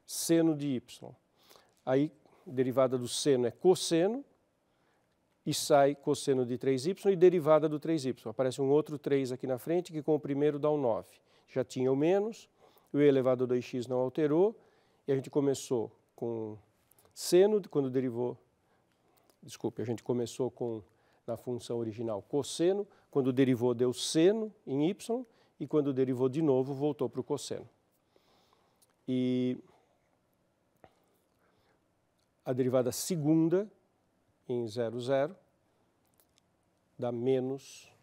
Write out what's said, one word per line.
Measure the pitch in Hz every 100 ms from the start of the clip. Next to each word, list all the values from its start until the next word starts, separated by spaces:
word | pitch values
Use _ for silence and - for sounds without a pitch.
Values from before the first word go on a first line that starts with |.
| -
seno | - - 165 165 147
de | 143 123
y. | - - 123 127 _ _ _ - _ _ 127
Aí, | 135 151 - _ _ 185
derivada | 131 127 123 131 127
do | 120
seno | - 151 127 120
é |
cosseno, | - 185 180 - 165 190 262 - _ _ _ _ _ _ _ _ _ _ _ -
e |
sai | 143 - 143 139 143
cosseno | 151 139 - 127 120
de | 127
três | 131 131 151
y | 196 196
e | 180
derivada | 180 175 147 156 156
do | 147
três | 156 160 131
y. | - 113
Aparece | 107 131 127
um | 135
outro | 147 151 147
três | 143 139 127
aqui | 127 131
na | 123
frente, | 151 175 175
que | 156
com | 147 151
o |
primeiro | 147 139 151 147
dá | 151
um | 151
nove. | 123 98 - - _ _ _
Já | 131
tinha | 123 131 127
o | 135
menos, | 160 196 214 - - _ _ _ _
o | 143
e |
elevado | 147 135 127 127
a | 123
dois | 123
x | - 131 117
não | 127
alterou, | 127 160 147 160 208 226 _ _ _ _ -
e |
a | 135
gente | 131
começou | 151 139 131 - 123 110 _ _ -
com | 117 113 110 107 _ _ _ _ _
seno, | - - 175 202 214 185
quando | 147 135
derivou, | 127 127 117 123 127 _ _ _ _ _ _ _ _ _ _
desculpe, | - - 117 -
a | 110
gente | 110
começou | - 123 117 - 120
com, | - 120 110 98 _ _ _ -
na | 113
função | 127 120 - 120
original, | 113 107 113 101
cosseno, | - 143 - - 170 202 202 _ _
quando | 143 131
derivou | 127 131 117 123 120
deu | 123
seno | 120 - 160 175 226 214 - -
em | 139 160
y, | - - 240 247 _ _ -
e | 143
quando | 151 143
derivou | 131 131 127 131
de | 143
novo | 156 131 131
voltou | 135 147 139 123
pro | 131
cosseno. | 123 143 - 98 - _ _ _ _ _ _ _ _ _ _ _ _ _ -
E | 127 127 127 127 - - _ _ _ _ _ _ _ _ _ _ _ - _ _ _ _ _ _ _ _ _ _ _ _ _ _ _ -
a |
derivada | 127 127 127 123
segunda | - - 170 143 160 160 185 214 _ _ _ _ _ _ _ -
em | 123 113
zero, | 113 113 123
zero | 123 135 151 196 _ _ _ _ _ _ _ _ _ _ _ _ _ _ _ -
dá | 120
menos | 120 127 131 131 135 - - - _